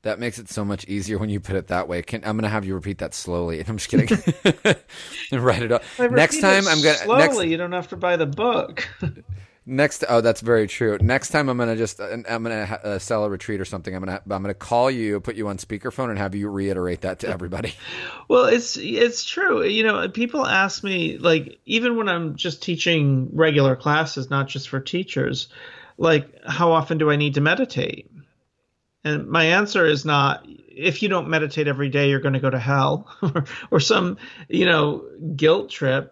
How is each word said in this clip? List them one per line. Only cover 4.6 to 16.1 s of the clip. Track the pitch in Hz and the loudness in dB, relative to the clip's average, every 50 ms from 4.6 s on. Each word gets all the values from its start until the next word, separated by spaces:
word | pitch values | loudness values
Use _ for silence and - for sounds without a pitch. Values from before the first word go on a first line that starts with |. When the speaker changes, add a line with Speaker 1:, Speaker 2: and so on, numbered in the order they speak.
| _ 220 180 - _ _ - - - - - - - - | _ 0 0 0 _ _ -20 -18 -18 -16 -14 -14 -8 -4
Speaker 1:
And | 135 127 120 | -2 2 2
write | 131 101 80 117 | 2 2 2 2
it | 110 | 0
up. | 117 117 - - - | 0 0 0 -4 -2
Speaker 2:
I | - 247 240 | 0 0 4
Speaker 1:
Next | 240 - 320 339 311 | 6 6 4 4 4
Speaker 2:
repeat | 311 | 2
it | |
Speaker 1:
time, | - 190 190 196 196 | 4 6 6 6 4
I'm | 190 160 156 143 | 4 2 4 4
gonna, | 156 151 | 4 2
Speaker 2:
slowly. | - - 208 240 269 302 - 262 214 180 | 2 2 4 6 6 6 6 4 2 0
Speaker 1:
next | 165 | 0
Speaker 2:
You | 165 | 0
don't | 165 175 175 | -2 -2 -4
have | 180 180 170 | -4 -6 -8
to | - 180 | -8 -8
buy | 170 180 180 175 | -4 0 0 2
the | 165 160 | 2 0
book. | 143 139 175 214 247 233 208 - - - - - - - - | -2 -2 -2 0 0 0 0 -2 -4 -8 -10 -10 -10 -8 -8
<laughs> | 185 151 - - - - 92 95 95 _ _ _ _ | -8 -8 -8 -8 -14 -14 -14 -14 -14 _ _ _ _
Speaker 1:
Next, | - 131 135 147 147 - - - | -6 0 2 2 2 0 -4 -2
oh, | - 120 117 | 2 2 4
that's | 113 117 110 - | 4 4 2 2
very | 113 117 120 113 107 | 2 2 4 4 4
true. | 98 - - 123 110 104 98 | 0 -2 0 0 0 2 2
Next | 98 95 127 135 - - | 2 2 2 0 -2 0
time, | - 151 147 135 | 0 0 0 2
I'm | 127 | 0
gonna | 123 120 117 113 | 0 0 -2 0
just, | 110 117 107 - - | -2 -2 -4 -4 -10
uh, | 101 95 101 120 110 95 | -10 -8 -8 -10 -6 -6
I'm | 117 113 113 | -6 -4 -4
gonna | 117 113 107 104 | -4 -4 -4 -4
ha-, | 95 113 - - | -6 -8 -6 -6
uh, | 104 101 92 | -6 -6 -6
sell | - - 117 107 104 | -4 -2 0 0 0
a | 104 | 0
retreat | 98 90 - - 107 98 | -2 -6 -6 -6 -6 -6
or | 95 | -6
something. | - - 92 78 - 92 | -6 -8 -10 -8 -8 -8
I'm | 92 92 | -8 -6
gonna, | 92 92 98 - 98 | -6 -8 -8 -6 -6
I'm | 101 95 98 | -6 -4 -4
gonna | 101 98 | -4 -6
call | 101 - - 120 120 123 135 | -8 -4 0 2 2 2 2
you, | 135 120 110 107 104 101 | 2 0 -2 -2 -2 -4
put | - - 110 | -4 -6 -6
you | 107 107 | -6 -6
on | 101 98 | -6 -6
speakerphone, | 90 - - 110 101 - 127 - - 131 120 | -8 -8 -10 -10 -8 -8 -8 -6 -4 -6 -4